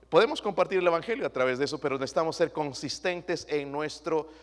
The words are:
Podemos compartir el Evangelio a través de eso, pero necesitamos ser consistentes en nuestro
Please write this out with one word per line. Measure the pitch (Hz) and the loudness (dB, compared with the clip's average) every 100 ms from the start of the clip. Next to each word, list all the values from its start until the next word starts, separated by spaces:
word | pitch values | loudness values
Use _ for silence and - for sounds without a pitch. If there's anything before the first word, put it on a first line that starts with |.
| _ | _
Podemos | 160 226 302 | 6 6 2
compartir | 208 190 175 190 | -4 0 0 2
el | 175 | 2
Evangelio | 165 165 220 143 | 2 0 -4 -4
a | |
través | 131 127 127 | 0 0 2
de | |
eso, | 139 151 | -2 -2
pero | 147 135 | -2 -2
necesitamos | 131 - 160 - | -2 0 0 2
ser | 165 | 0
consistentes | - 147 123 139 - 185 175 - 170 - | 0 -4 -4 -8 -4 -4 -4 -4 -6 -2
en | 151 139 | -4 -4
nuestro | 139 151 - - 156 151 - | -6 -6 -6 -2 -2 -2 -12